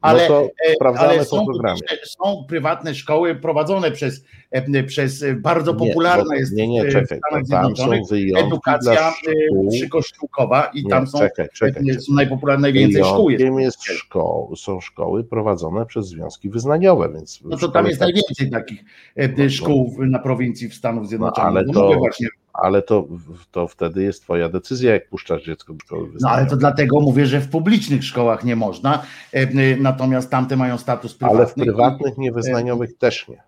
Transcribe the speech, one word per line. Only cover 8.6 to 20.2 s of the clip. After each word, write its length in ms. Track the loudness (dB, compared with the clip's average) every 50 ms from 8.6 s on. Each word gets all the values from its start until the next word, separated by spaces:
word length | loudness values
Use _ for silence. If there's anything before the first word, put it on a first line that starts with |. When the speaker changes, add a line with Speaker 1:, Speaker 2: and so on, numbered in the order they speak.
| 0 0 0 0 2 4 4
Speaker 2:
dla 160 | 4 4 2
Speaker 1:
e, 40 | -2
Speaker 2:
szkół. 580 | -2 -4 -2 0 2 2 2 2 2 0 0
Speaker 1:
przykościółkowa 1000 | 0 -2 -4 -2 -2 -2 -2 -4 -10 _ -14 -10 -2 -2 0 2 4 2 2 0 -4
i 100 | -6 -2
Speaker 2:
Nie, 60 | 0
Speaker 1:
tam 160 | 2 2 0
są, 120 | 0 0 0
Speaker 2:
czekaj, 300 | 0 0 0 -2 -6 -6 _
czekaj, 280 | -2 -2 0 0 0 -2
Speaker 1:
e, 40 |
Speaker 2:
czekaj. 140 | -2 -2 -2 -2
Speaker 1:
są 100 | 0 2
najpopularne-, 480 | 2 2 2 0 -4 -2 0 0 2 2
najwięcej 420 | 2 4 4 4 6 6 4 4
szkół 260 | 4 4 4 4 4
jest. 120 | 4 4 2
Speaker 2:
Wyjątkiem 180 | 2 2 2 0
jest 180 | 0 -2 _ -8
szkoł-, 720 | -8 -8 -8 -8 _ -4 -4 -2 -2 -2 -4 -6 -8 -12
są 240 | -12 -8 -8 -8 -8
szkoły 440 | -10 -14 _ -8 -6 -4 -4 -4 -4
prowadzone 600 | -4 -4 -4 -2 -2 -2 -2 -4 -6 -6 -6 -6
przez 200 | -6 -6 -8 -8
związki 440 | -8 -10 -12 -14 -14 -14 -12 -12 -8
wyznaniowe, 640 | -8 -6 -2 0 0 2 4 4 4 4 2 -2 -4
więc 280 | -10 -16 -18 -20 -20 _
Speaker 1:
No 60 | -12
to 60 | -8
Speaker 2:
szkoły 160 | -4 -4 0 2
Speaker 1:
tam 140 | 2 2
jest 120 | 2 0 0
Speaker 2:
tak 60 | 0 0
Speaker 1:
najwięcej 420 | 2 0 -2 -2 -2 -4 -4 -2
takich, 340 | -2 -6 -6 -8 -16 -18 -20 _ _ -20 -20 _ _
e, 120 | -2 -2 0
Speaker 2:
No 60 | 2 2 2
to 60 | 2
Speaker 1:
szkół 400 | 0 -2 -2 0 2 2 2 0
w, 80 | -4 -4
na 200 | -2 0 0
prowincji 500 | 0